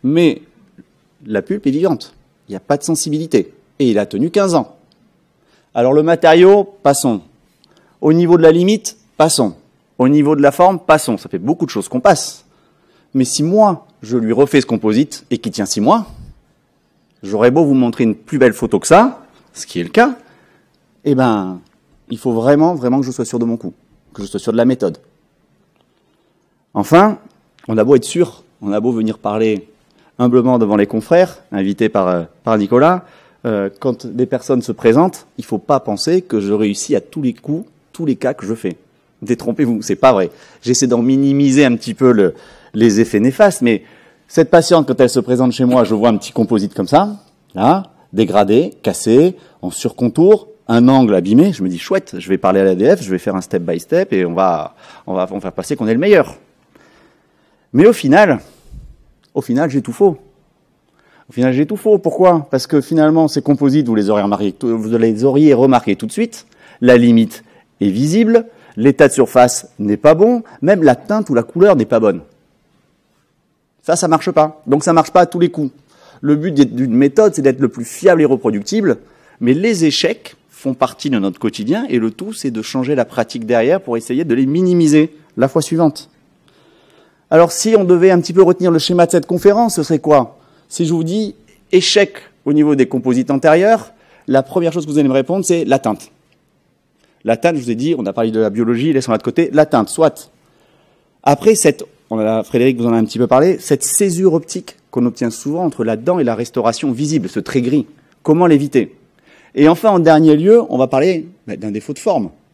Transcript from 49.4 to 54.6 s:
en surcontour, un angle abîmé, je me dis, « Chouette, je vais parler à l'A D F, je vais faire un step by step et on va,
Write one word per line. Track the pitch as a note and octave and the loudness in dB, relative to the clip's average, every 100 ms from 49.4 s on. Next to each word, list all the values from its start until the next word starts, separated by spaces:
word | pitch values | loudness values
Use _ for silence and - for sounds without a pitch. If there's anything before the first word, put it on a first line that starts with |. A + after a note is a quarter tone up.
| _ _ | _ _
en | - | -14
surcontour, | - A#2+ - B2 C3+ F3+ G#3 - - - | -8 -10 -4 -4 2 4 4 0 -20 -2
un | A#2 B2 | 2 4
angle | C3+ A#2+ | 4 4
abîmé, | F#2+ F2 A2+ F#3+ | 2 2 2 2
je | E3 | 0
me | F#2 | -6
dis, « | F2 | -8
Chouette, | - F#3+ F#3+ - | -4 -6 -6 -16
je | - | -4
vais | F#2+ | -2
parler | F#2+ G2 | 0 2
à | |
l'A | F#2+ | 2
D | F#2 A#2 F#3+ | 2 2 0
F, | |
je | G2+ | -2
vais | F#2 | -6
faire | - F#2+ | -6 -8
un | |
step | - F#2+ | -6 -8
by | F2 F2 | -6 -8
step | - E3 F#3+ | -4 -4 -2
et | G2 | -2
on | F2+ | -2
va, | F2 F#2+ E2 | 0 0 0